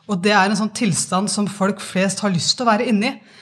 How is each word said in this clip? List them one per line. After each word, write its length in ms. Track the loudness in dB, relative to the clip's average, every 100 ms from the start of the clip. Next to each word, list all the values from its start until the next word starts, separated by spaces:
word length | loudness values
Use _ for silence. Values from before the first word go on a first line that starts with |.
| -6
Og 140 | -2
det 80 | 2
er 160 | 4 4
en 120 | 2
sånn 160 | -2 0
tilstand 520 | 0 0 0 -2 -2
som 180 | -2 -2
folk 300 | 0 -2 -2
flest 380 | -4 0 0 0
har 80 | -2
lyst 240 | 0 0 0
til 80 |
å 60 | 2
være 180 | 2 2
inne 220 | 0 0
i. 80 | -6 -14 -20